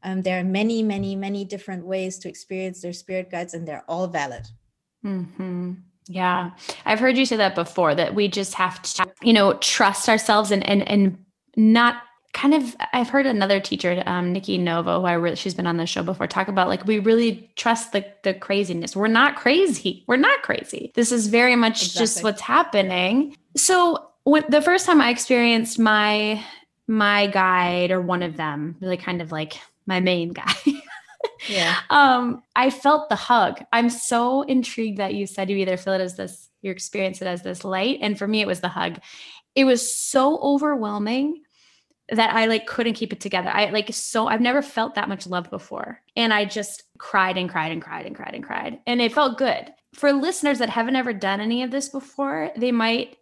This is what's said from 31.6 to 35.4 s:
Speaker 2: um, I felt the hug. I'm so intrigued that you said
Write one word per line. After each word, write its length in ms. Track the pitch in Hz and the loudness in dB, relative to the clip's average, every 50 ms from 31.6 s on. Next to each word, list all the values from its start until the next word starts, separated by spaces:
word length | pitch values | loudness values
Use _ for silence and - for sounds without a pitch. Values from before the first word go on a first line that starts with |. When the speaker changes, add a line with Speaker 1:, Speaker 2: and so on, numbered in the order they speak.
| 170 165 175 175 - - | 0 0 0 -2 -2 2
Speaker 2:
um, 520 | - 294 285 269 254 247 247 240 240 240 _ _ _ | 4 6 6 6 6 4 2 -2 -4 -6 _ _ _
I 160 | - 254 269 | 2 2 2
felt 380 | 262 - - 277 302 302 302 302 | 0 2 2 4 4 4 2 -2
the 80 | 220 | -4
hug. 480 | 190 - - 247 233 196 170 - - - _ | -4 2 2 4 4 4 2 0 -6 -6 _
I'm 180 | - 233 233 240 | 0 2 2 2
so 520 | 240 - - - 247 233 240 247 262 269 | 0 -2 -4 -2 0 0 2 2 0 0
intrigued 560 | 285 - 269 262 233 - - - 226 220 202 190 | 0 0 0 0 0 -2 -4 -4 -4 -4 -4 -4
that 160 | 202 190 202 | -4 -4 -2
you 120 | 202 202 | -4 -6
said 240 | 196 - - | -6 -4 -6